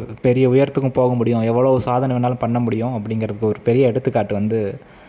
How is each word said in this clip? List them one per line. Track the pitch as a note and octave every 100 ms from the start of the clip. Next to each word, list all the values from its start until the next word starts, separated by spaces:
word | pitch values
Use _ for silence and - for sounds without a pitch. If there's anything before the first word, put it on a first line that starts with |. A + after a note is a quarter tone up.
| A2+ G#2+
பெரிய | B2+ B2 C3
உயரத்துக்கும் | C3 C#3 C#3 C3+
போக | C3 B2+
முடியும், | A#2+ A2+ A#2
எவ்வளோ | A2+ A#2 C3 B2+
சாதனை | B2+ B2 C3 B2
வேணாலும் | B2 B2
பண்ண | A#2 A#2+
முடியும் | A#2 A2 A#2+ A#2+
அப்படிங்கிறதுக்கு | G#2+ A2+ A2 G#2
ஒரு | A2 -
பெரிய | A#2+ B2 B2+
எடுத்துக்காட்டு | B2 B2+ A2+ G2
வந்து | G2+ G#2+ A2+ G2+ C3+ - -